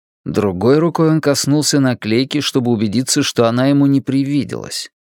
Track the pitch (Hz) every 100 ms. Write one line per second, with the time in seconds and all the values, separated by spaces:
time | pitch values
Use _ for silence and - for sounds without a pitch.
0 | _ _ - 90 101 90 113 147 165 -
1 | 160 156 143 139 139 151 139 143 131 120
2 | 107 113 135 147 - 139 120 113 110 110
3 | 131 147 135 - 117 120 135 143 139 139
4 | 131 135 135 143 120 57 - - - _